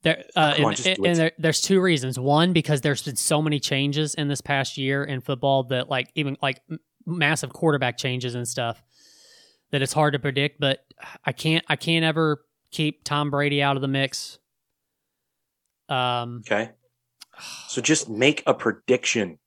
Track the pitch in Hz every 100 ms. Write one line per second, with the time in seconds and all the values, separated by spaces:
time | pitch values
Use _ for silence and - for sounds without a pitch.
0 | 165 160 - - 156 143 143 - - 190
1 | 196 170 160 - 160 156 - 190 185 160
2 | 131 127 131 147 175 170 147 147 147 135
3 | - 123 - 151 156 147 - 135 143 143
4 | 151 - 147 139 - 143 135 - 135 139
5 | 143 131 120 131 139 135 123 127 - 131
6 | 123 - 143 135 139 131 _ 160 _ _
7 | - 175 147 156 135 - 165 143 127 120
8 | 135 127 123 123 120 - 117 113 _ _
9 | _ _ - - _ _ _ 143 135 151
10 | 151 143 143 135 147 _ 147 135 _ _
11 | - - - 135 160 160 - 151 - 165
12 | 160 156 160 147 _ _ _ - 151 151
13 | - 147 147 139 147 143 143 139 135 135
14 | 135 - - - _ _ _ _ _ _
15 | _ _ _ _ _ _ _ _ _ 135
16 | 123 123 120 120 107 104 113 - _ _
17 | _ _ - - - - - - 120 156
18 | - 107 131 151 - 135 117 101 - 123
19 | - 120 95 78